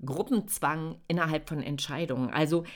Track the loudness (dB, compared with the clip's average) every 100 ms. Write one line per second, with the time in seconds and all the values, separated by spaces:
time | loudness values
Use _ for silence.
0 | -4 -2 2 2 0 -2 0 0 -4 -8
1 | -2 2 2 0 -2 -4 -2 -4 -2 -2
2 | 0 0 0 2 4 2 0